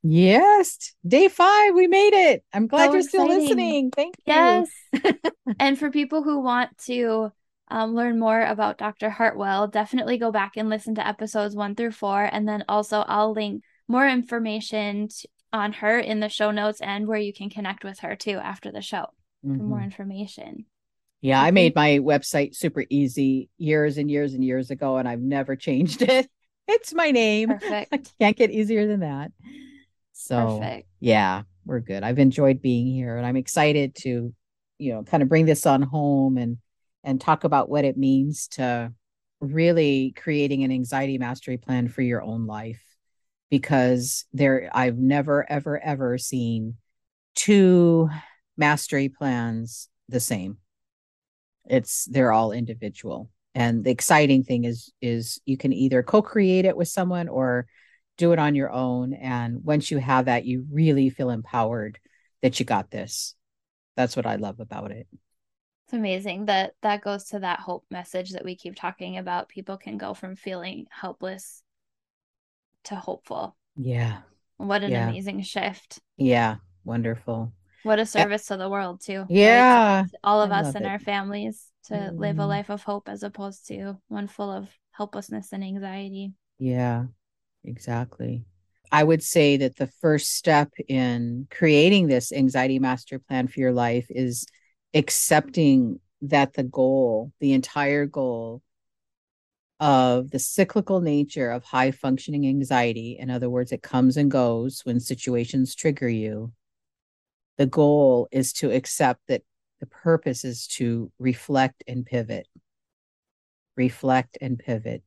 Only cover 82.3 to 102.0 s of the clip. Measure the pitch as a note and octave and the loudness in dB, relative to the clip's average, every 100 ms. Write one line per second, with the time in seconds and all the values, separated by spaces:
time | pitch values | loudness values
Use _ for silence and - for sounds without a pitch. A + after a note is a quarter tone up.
82.3 | D#3 D3+ D3+ G3+ G#3 - G3+ G3+ G3+ G3+ | -2 -2 -4 -6 -10 -8 -10 -10 -12 -12
83.3 | G3+ G3 G3 - G3+ G3 F#3+ _ G#3 G3+ | -12 -14 -14 -16 -14 -12 -14 _ -12 -12
84.3 | - G3+ F#3+ G3 _ _ - G#3 G#3 G3 | -10 -10 -10 -14 _ _ -12 -10 -10 -12
85.3 | G#3+ G3 G3 F#3+ G3 G3 F#3+ G3 G3 G3 | -14 -12 -12 -10 -10 -10 -12 -12 -12 -14
86.3 | F#3+ _ _ C3 B2 B2 A#2 B2 _ _ | -16 _ _ -4 -2 -2 -4 -6 _ _
87.3 | _ _ _ - A#2 - A#2 B2 - A#2+ | _ _ _ -18 -14 -8 -8 -8 -10 -8
88.3 | A#2+ A2+ _ _ _ _ D3 D3+ D#3+ - | -8 -12 _ _ _ _ 2 4 2 2
89.3 | E3+ D3 C#3 C3 - C3 _ E3 D3+ - | 4 4 4 0 -2 -8 _ 0 2 0
90.3 | - - D3+ D3 - - C3 B2 A#2+ A#2+ | -2 2 2 2 -6 -4 -2 0 -2 -4
91.3 | A#2+ C#3 - D#3+ D3 E3+ G3+ E3 B2+ A#2+ | -6 -10 0 4 6 6 6 4 0 0
92.3 | C#3 C3 C3 C3 C3 C3 B2+ - C3 _ | 0 2 2 0 0 -2 -4 -8 -16 _
93.3 | C3 B2+ - B2+ B2 A#2+ A#2+ A#2+ B2 B2+ | -4 -4 -2 0 0 0 -2 -4 -6 -4
94.3 | A#2+ - _ _ _ _ D#3 - - - | -6 -12 _ _ _ _ -2 0 -2 2
95.3 | D3+ - - D3+ C3+ A#2+ - _ _ C#3 | 2 2 2 4 4 2 -4 _ _ -2
96.3 | F3+ - - D#3 C3+ C3 C3+ B2 A2 A#2 | 0 0 -2 -6 0 2 2 2 0 -6
97.3 | _ C#3+ C3+ B2+ D3 C#3+ C#3+ C#3+ C#3+ B2+ | _ 0 0 0 -2 0 0 -2 -4 -4
98.3 | A#2 A2+ A#2+ _ _ _ _ _ _ _ | -4 -8 -12 _ _ _ _ _ _ _
99.3 | _ _ _ _ _ D3+ C3 B2+ B2 C3+ | _ _ _ _ _ 4 4 4 2 -2
100.3 | - - - F#3 G#3+ - F#3+ E3+ D3 C#3+ | -6 -4 0 2 0 0 0 2 0 0
101.3 | D#3 B2 A#2+ - B2+ C3 C3 | -2 -4 -4 -2 0 0 0